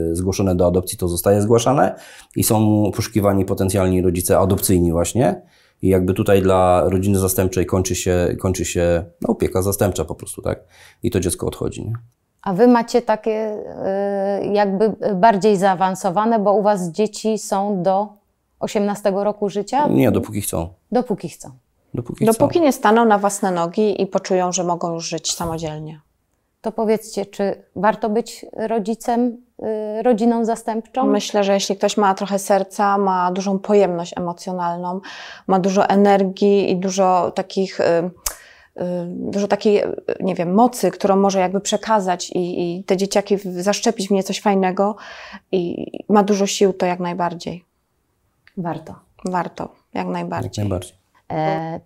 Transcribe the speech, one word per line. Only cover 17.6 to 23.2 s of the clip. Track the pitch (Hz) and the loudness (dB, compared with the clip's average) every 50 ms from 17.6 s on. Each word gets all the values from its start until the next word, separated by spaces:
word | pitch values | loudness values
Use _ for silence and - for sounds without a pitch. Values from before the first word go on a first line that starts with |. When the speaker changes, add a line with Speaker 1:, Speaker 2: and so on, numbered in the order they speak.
| 196 208 214 185 170 | -2 -2 -2 0 0
Speaker 2:
do | 190 185 196 208 214 - _ _ _ _ _ _ _ _ _ | 2 2 2 0 -2 -6 _ _ _ _ _ _ _ _ _
osiemnastego | - 170 - 214 202 208 202 196 - 208 190 196 202 | -8 -4 -2 -2 -2 -2 -2 -2 -2 0 0 0 0
roku | 208 208 - 208 202 | -2 -2 -2 -4 -4
życia? | 165 202 202 208 - 262 302 - | -2 -4 -6 -2 0 0 2 2
Speaker 1:
Nie, | - 135 135 117 | 4 4 4 4
dopóki | 95 98 - - 107 107 | 2 0 -2 -4 -6 -8
chcą. | 101 - - 92 82 92 - _ _ _ - | -6 -4 -4 -4 -6 -6 -10 _ _ _ -2
Speaker 2:
Dopóki | 247 247 - 208 - - 156 | -2 0 0 -4 -6 -6 -12
chcą. | - - - - 127 - _ _ _ _ _ _ - | -14 -14 -18 -20 -20 -20 _ _ _ _ _ _ -10
Speaker 1:
Dopóki | - 117 - - - - | -8 -8 -8 -4 0 2
Speaker 3:
Dopóki | 220 220 - 294 285 - 349 | 2 4 2 2 2 2 2
Speaker 1:
chcą. | 330 | 2
Speaker 3:
nie | 285 254 | 2 2
staną | - - 214 214 226 240 | 2 2 4 4 6 6
na | 226 208 | 6 4
własne | 202 | 4